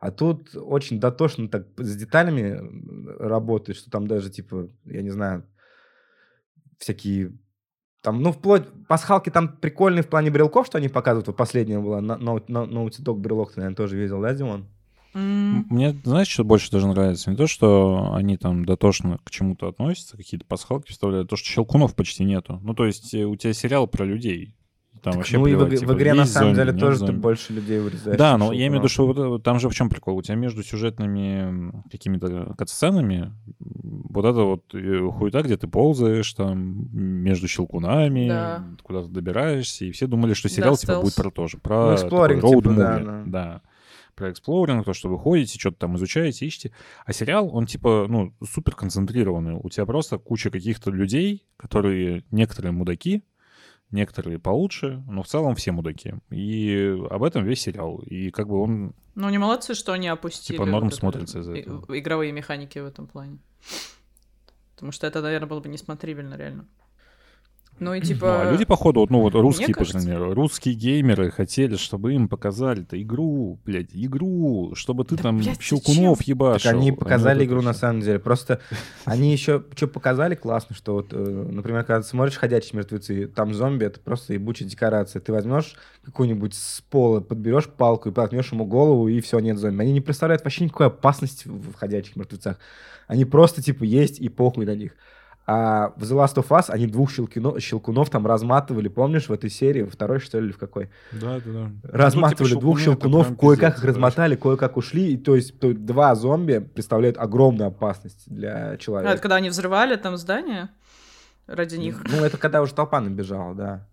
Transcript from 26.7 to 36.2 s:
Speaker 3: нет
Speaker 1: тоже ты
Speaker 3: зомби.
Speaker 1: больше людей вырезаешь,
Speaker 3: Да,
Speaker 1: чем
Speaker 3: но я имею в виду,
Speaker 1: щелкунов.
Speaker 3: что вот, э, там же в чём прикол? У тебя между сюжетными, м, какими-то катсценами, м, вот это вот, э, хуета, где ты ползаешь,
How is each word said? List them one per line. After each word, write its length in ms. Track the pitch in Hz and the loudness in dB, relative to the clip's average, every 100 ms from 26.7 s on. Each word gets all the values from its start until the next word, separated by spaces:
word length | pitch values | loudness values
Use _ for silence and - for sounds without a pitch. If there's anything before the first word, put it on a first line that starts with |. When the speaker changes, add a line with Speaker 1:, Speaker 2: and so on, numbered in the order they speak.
Speaker 3:
нет 80 | 87 | 4
Speaker 1:
тоже 180 | 139 135 | 4 4
ты 60 | 98 | 2
Speaker 3:
зомби. 140 | 92 | 0
Speaker 1:
больше 320 | 117 113 - | 2 0 -2
людей 260 | 110 104 107 | -8 -2 -2
вырезаешь, 360 | 104 92 104 123 | -2 -4 -2 4
Speaker 3:
Да, 120 | 151 | 6
Speaker 1:
чем 60 | 123 | 6
Speaker 3:
но 120 | 104 | 4
я 120 | 120 135 | 2 0
имею 40 | |
в 20 | 143 | 2
виду, 40 | 131 | 0
Speaker 1:
щелкунов. 280 | - 135 131 | 2 2 2
Speaker 3:
что 120 | 135 | 0
вот, 100 | 120 | -2
э, 20 | |
там 160 | 117 123 | 0 2
же 80 | 123 | 0
в 60 | |
чём 160 | 113 120 | 0 0
прикол? 260 | - - 95 | -2 -2 -4
У 60 | |
тебя 120 | 90 107 | -2 -2
между 260 | 123 110 | -2 -6
сюжетными, 760 | 101 110 113 110 104 101 98 98 | -8 -4 -4 -2 -2 -2 -2 -2
м, 420 | 95 92 87 90 104 | -4 -6 -8 -10 -16
какими-то 640 | - - 95 90 90 90 101 | -10 -4 -4 -4 -6 -8 -8
катсценами, 600 | - - 151 196 117 92 87 107 110 - | -8 -2 0 2 2 -2 -4 -12 -20 -18
м, 460 | - - - 104 - | -16 -14 -12 -12 -8
вот 160 | 104 | 0
это 160 | 104 120 | 2 4
вот, 320 | 101 92 _ | 2 0 _
э, 360 | 95 95 95 92 | -10 -2 0 0
хуета, 300 | 82 104 127 | 0 -2 0
где 140 | 151 104 | 0 -2
ты 100 | 85 | -2
ползаешь, 640 | 90 143 143 117 110 | 2 4 4 2 2